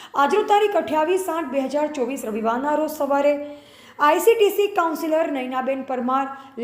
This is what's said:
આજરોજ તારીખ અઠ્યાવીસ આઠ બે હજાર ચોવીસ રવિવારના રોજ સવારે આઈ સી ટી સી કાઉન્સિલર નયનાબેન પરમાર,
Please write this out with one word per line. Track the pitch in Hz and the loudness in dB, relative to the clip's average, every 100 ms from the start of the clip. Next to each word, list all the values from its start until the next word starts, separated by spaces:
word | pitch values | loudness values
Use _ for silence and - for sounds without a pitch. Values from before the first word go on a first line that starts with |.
| - 277 | -8 0
આજરોજ | 277 415 415 | 2 2 2
તારીખ | 415 415 370 | 2 4 0
અઠ્યાવીસ | - 311 311 370 349 | 0 0 2 0 0
આઠ | 320 277 269 | -4 -4 -4
બે | 262 | -2
હજાર | 294 302 294 | -2 -2 -2
ચોવીસ | 240 269 220 | -4 -4 -6
રવિવારના | 214 220 240 285 302 | -4 -2 -2 0 0
રોજ | 302 302 | -2 -2
સવારે | 277 285 294 285 294 - - - - - | 0 2 2 0 -4 -14 -20 -20 -20 0
આઈ | 294 339 359 | 2 4 4
સી | 466 | 6
ટી | 403 403 | 4 4
સી | 403 370 | 0 2
કાઉન્સિલર | 330 294 311 311 320 277 | 0 -2 0 0 0 -2
નયનાબેન | 254 262 247 269 262 | -4 -4 -2 -4 -4
પરમાર, | 254 247 269 269 - - - | -4 0 -2 -2 -8 -16 -2